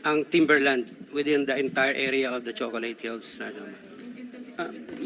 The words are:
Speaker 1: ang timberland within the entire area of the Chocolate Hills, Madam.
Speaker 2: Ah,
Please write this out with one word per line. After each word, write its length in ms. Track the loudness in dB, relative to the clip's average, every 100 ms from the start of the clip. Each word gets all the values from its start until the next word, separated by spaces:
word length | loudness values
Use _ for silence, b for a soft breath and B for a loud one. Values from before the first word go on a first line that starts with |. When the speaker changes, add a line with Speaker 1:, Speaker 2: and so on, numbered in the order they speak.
Speaker 1:
ang 240 | 0 2 4
timberland 640 | 4 6 6 6 4 0 -8 -6
within 320 | -2 2 4 4
the 80 |
entire 400 | 0 0 2 2
area 400 | 2 2 2 0
of 80 | -2
the 80 | -4
Chocolate 480 | -4 -4 -2 -6 -6
Hills, 400 | -6 -6 -8 -10
Madam. 320 | -10 -10 -12 -14 -16 -16 -14 -14 -14 -14 -12 -8
Speaker 2:
Ah, 80 | -8 -8 -12 -8